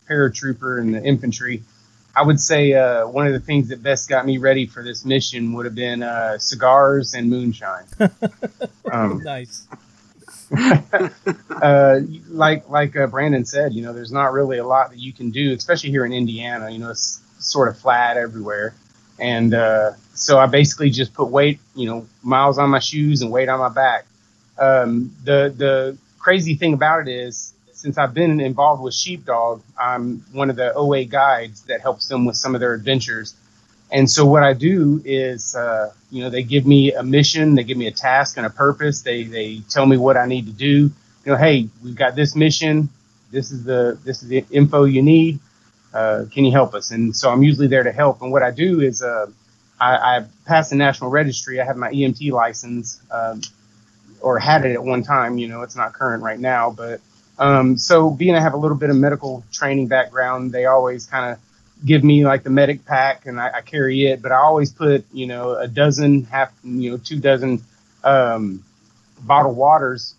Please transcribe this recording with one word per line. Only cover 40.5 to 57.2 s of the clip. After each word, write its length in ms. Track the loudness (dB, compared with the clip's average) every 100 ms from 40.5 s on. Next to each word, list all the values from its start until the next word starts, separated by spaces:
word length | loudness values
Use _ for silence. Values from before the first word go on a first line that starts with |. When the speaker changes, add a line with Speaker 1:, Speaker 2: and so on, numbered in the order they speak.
Speaker 1:
do. 400 | -4 2 4 2 0 _ _
You 80 | -4
know, 60 | 2
"Hey, 320 | 4 2 -2 -10
we've 120 | -16 -4
got 200 | -2 0
this 200 | -2 2
mission. 540 | 2 2 0 0 -2 -8 _ _ _
This 180 | -8 -8
is 120 | -10
the, 340 | -4 0 0 -2
this 200 | -10 -12
is 40 | -4
the 160 | -4 0
info 320 | 2 4 4
you 180 | 4 4
need. 380 | 6 6 4 -2 -12 _ _ _ _
Uh, 320 | -4 -2 -2 -4
can 120 | 0
you 80 | 4
help 220 | 4 2
us?" 180 | -2 -6
And 240 | -2 -2 0
so 140 | 0
I'm 140 | 4
usually 240 | 4 4 2
there 160 | 2
to 100 | 2
help. 280 | 2 0 0
And 80 | -2
what 140 | 0
I 80 | 0
do 300 | 0 0 2
is, 200 | 0 -2
uh, 260 | -6 -4 -6 _ _ _ _ _
I, 160 | 0 2
I 300 | 2 0 -4 _ 0
pass 240 | 0 2
the 60 | 2
National 340 | 2 0 -2
Registry. 520 | 0 -2 -4 -8 -6
I 20 | -4
have 120 | -4
my 120 | -4
E 100 | -2
M 100 | -2
T 180 | -2 -4
license, 680 | -2 -2 -4 -10 -10 -10 -16 _
um, 300 | -8 -6 -8 -14 _ _ _ _ _ _ -6
or 180 | -2 0
had 280 | 2 2 2
it 80 |
at 100 | -2
one 180 | -2 -4
time. 340 | 0 -2 0 -4
You 100 | -8
know, 140 | -10
it's 160 | -12 -8
not 160 | -8
current 300 | -4 -4 -4
right 160 | -6 -4
now, 320 | -2 0 -2
but, 280 | -4 -12 -12 _ _